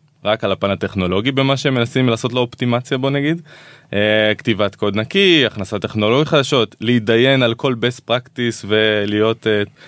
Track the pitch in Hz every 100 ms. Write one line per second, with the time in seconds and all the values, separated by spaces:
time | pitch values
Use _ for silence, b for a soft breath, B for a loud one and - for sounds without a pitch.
0 | _ _ 101 110 101 95 98 98 101 101
1 | 90 92 120 135 135 135 147 131 120 131
2 | 127 113 127 123 120 - 123 120 123 135
3 | 135 143 143 170 - B B B B 101
4 | 107 107 107 107 - 101 104 - 104 101
5 | 110 196 196 165 117 107 95 104 104 107
6 | 107 127 151 156 131 135 107 - 110 123
7 | 107 113 131 135 120 113 139 120 120 123
8 | - 120 127 - 120 110 98 107 110 107
9 | 104 104 110 113 110 104 104 -